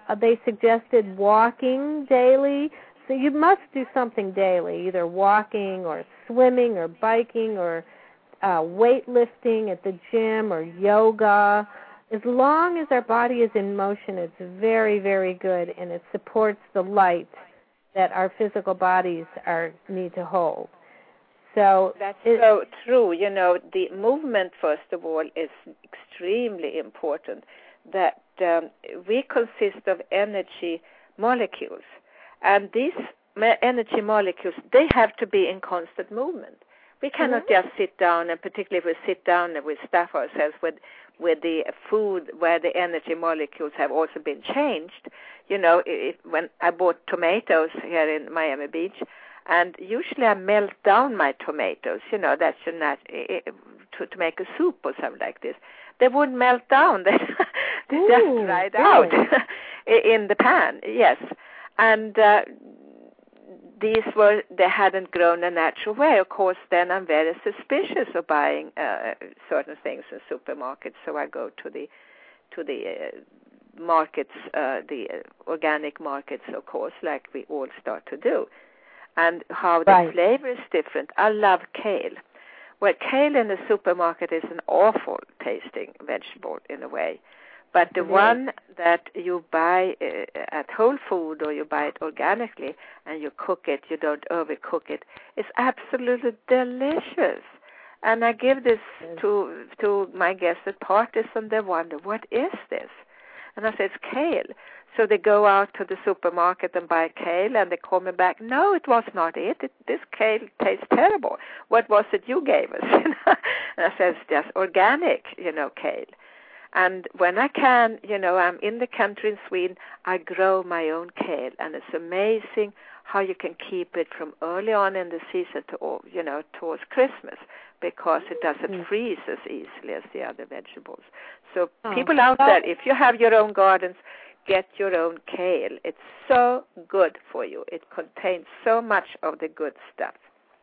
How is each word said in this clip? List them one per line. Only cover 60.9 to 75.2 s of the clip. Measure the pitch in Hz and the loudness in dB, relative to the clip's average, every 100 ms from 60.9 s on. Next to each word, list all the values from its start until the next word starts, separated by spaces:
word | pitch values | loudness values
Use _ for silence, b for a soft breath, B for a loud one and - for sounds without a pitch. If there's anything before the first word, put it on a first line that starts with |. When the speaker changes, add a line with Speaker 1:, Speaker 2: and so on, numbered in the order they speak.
| 226 190 - 254 - B B B - | 4 4 4 -4 -16 B B B 2
Speaker 2:
And, | 226 220 220 208 | 4 4 0 4
uh, | 208 208 - - - - 71 58 62 _ _ _ - 185 - - | 6 6 2 -10 -20 -20 -20 -20 -20 _ _ _ -20 -20 -20 -4
these | 214 220 220 214 | 0 2 2 6
were, | 208 208 - 185 | 6 6 0 0
they | 185 | 2
hadn't | 190 196 190 185 | 4 2 0 -4
grown | 175 170 170 | 2 4 4
a | 175 | 0
natural | 170 160 - 214 214 | 0 -2 -2 -6 0
way. | 302 226 | 4 4
Of | 185 | 2
course, | - 190 185 - | 0 0 -2 0
then | 175 180 | 0 2
I'm | 190 175 | -2 0
very | 156 160 175 | 0 0 -2
suspicious | 214 - - 277 392 381 247 170 | -6 -8 -2 -2 -2 -4 -4 -4
of | 170 | 0
buying, | 151 143 147 156 - | 2 2 -2 -6 -6
uh, | 143 92 110 - - - - | -6 -4 -6 -10 -14 -20 -6
certain | 151 143 151 | -6 -6 -10
things | - 131 - | -12 -12 -14
in | - - | -18 -14
supermarkets, | 143 - 139 127 139 - - - | -12 -12 -12 -12 -12 -16 -14 -10
so | 151 | -8
I | 147 | -8
go | 135 117 - | -10 -12 -14
to | - | -16
the, | - - b b b b b _ - | -14 -16 b b b b b _ -12
to | |
the, | 151 127 92 | -10 -8 -10
uh, | - 71 - - _ _ _ _ - | -10 -12 -14 -20 _ _ _ _ -10
markets, | 170 165 156 - 139 - - | 0 0 0 -4 -8 -12 -10
uh, | - 135 120 - | -6 -4 -6 -8
the, | 143 95 | -12 -10
uh, | - | -12